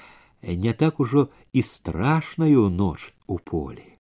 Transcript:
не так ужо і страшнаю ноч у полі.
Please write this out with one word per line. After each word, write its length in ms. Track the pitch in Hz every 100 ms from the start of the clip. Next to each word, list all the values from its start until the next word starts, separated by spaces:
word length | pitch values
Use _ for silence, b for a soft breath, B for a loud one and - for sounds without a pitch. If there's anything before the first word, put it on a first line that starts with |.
| b b b b
не 300 | - 87 110
так 280 | 113 160 -
ужо 280 | 131 139 131 b b
і 100 | 131
страшнаю 1040 | - - - 78 117 160 - - 160 139 104
ноч 460 | 90 98 73 - _ -
у 120 | 90
полі. 580 | - 85 69 60 - _